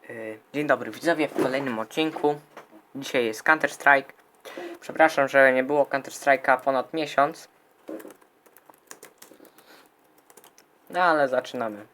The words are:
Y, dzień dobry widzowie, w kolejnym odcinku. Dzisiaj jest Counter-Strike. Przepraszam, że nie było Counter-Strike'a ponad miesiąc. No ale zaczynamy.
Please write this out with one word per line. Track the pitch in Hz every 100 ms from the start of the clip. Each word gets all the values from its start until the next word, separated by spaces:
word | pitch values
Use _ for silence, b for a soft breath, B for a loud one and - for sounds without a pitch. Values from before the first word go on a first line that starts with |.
| -
Y, | 117 110 110 _
dzień | 139 147
dobry | 127 117
widzowie, | 110 151 165 147
w | -
kolejnym | 131 131 139 110
odcinku. | 110 - 160 151 147 147 - - - - _
Dzisiaj | 135 135 131
jest | 117 110
Counter-Strike. | - 156 143 - - 139 - - _ _ - B B B
Przepraszam, | - - 160 156 139
że | 139 135
nie | 131
było | 131 147
Counter-Strike'a | 135 139 131 - - 135 - 131
ponad | - 135 127
miesiąc. | 160 147 - 143 - - _ _ _ - - - - _ _ _ _ _ - _ - - _ - - - _ b b b _ _ _ _ - - _ _ _ _
No | 175
ale | 180 156 139
zaczynamy. | 127 127 131 117 104 107